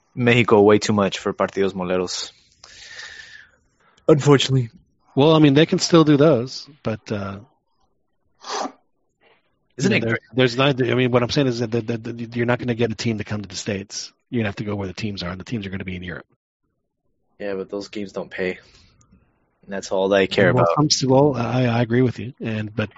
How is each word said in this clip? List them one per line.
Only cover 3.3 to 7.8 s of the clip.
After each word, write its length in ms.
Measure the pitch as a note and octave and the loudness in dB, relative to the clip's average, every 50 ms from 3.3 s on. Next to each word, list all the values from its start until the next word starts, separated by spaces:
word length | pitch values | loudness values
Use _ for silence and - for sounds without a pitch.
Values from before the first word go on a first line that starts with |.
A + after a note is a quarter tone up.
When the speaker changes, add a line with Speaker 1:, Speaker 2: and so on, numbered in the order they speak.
| - - - _ _ _ _ _ _ _ _ _ _ _ - | -20 -20 -20 _ _ _ _ _ _ _ _ _ _ _ 0
Speaker 1:
Unfortunately. 640 | - D#3+ C#3+ - D3 C#3+ C3+ - - C3+ C3 A#2+ A2+ _ - _ _ _ _ _ _ - | 2 2 2 6 4 4 4 4 2 0 -2 -2 -4 _ -20 _ _ _ _ _ _ 0
Speaker 2:
Well, 200 | C3 C#3 D#3+ D#3+ | 2 4 6 6
I 40 | D#3 | 6
mean, 140 | D#3 D3 C3+ | 6 6 6
they 100 | D3 E3 | 6 4
can 140 | - F#3 E3 | 4 2 -2
still 240 | - - F3 E3 D#3 | 0 4 4 6 6
do 120 | D3+ D3 | 6 6
those, 520 | C3+ C#3+ E3 D3 A2 B2 C3 - - - - D#3 _ - | 6 6 4 4 2 0 -4 -10 -16 -18 -20 -20 _ -8
but, 280 | A#2 G#2+ G#2 - - | -8 -8 -8 -8 -8
uh, 280 | A2+ G2+ G2 G2 G2 G2+ G#2+ _ _ _ _ _ _ _ | -8 -8 -8 -10 -12 -12 -16 _ _ _ _ _ _ _